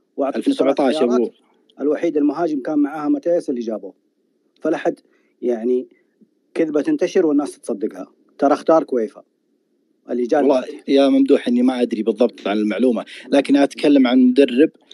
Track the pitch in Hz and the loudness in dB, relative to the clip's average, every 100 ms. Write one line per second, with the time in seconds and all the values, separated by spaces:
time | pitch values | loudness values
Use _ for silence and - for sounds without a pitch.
0 | _ - 139 117 139 135 123 143 139 110 | _ -6 -6 -4 -2 0 0 0 0 0
1 | 123 123 110 - _ _ _ - 139 147 | 0 0 -2 -6 _ _ _ -8 -4 -2
2 | 170 151 147 143 170 147 143 151 139 156 | -2 -2 -2 -2 -4 -4 -4 -2 -2 -2
3 | 147 143 170 170 - 123 113 107 95 - | -4 -2 0 -2 -2 -6 -6 -8 -10 -20
4 | _ _ _ _ _ _ 156 160 170 - | _ _ _ _ _ _ -4 -2 -2 -6
5 | _ _ _ _ 123 117 117 127 127 _ | _ _ _ _ -4 -2 -2 -2 -4 _
6 | _ _ _ _ _ - 160 147 165 151 | _ _ _ _ _ -4 -2 -2 -2 -2
7 | 175 196 165 147 143 - - 104 104 90 | -2 0 2 0 -2 -8 -10 -6 -8 -8
8 | 95 _ _ - 139 165 - 160 143 127 | -18 _ _ -2 0 2 2 2 2 -2
9 | 107 - - _ _ _ _ _ _ _ | -4 -8 -20 _ _ _ _ _ _ _
10 | - 123 120 151 139 131 - - - 139 | -10 -6 -2 2 2 2 -2 -10 0 2
11 | 139 135 135 139 127 120 127 127 123 107 | 4 4 4 2 2 0 0 0 -2 -2
12 | 107 104 120 - 98 107 107 98 127 107 | -2 0 0 -2 -4 -2 -2 0 0 -2
13 | - - - 139 139 143 139 - 156 143 | -6 -14 -2 0 2 2 2 0 2 4
14 | 127 131 127 127 135 120 156 - _ | 4 4 4 4 2 2 2 0 _